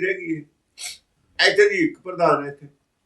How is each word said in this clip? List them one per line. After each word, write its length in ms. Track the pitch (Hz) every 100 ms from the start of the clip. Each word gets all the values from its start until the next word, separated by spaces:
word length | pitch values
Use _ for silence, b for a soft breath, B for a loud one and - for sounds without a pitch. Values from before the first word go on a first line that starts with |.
| 185
ਰਹਿ 80 |
ਗਈ 220 | 190 170 160
ਹੈ। 200 | 147 _ _ - B B _ _ _ - 185
ਇੱਥੇ 240 | 190 208
ਦੀ 60 | 196
ਇੱਕ 240 | 156 -
ਪ੍ਰਧਾਨ 460 | 185 175 165 143 143
ਹੈ 60 |
ਇੱਥੇ। 140 | 143 143 _ _ _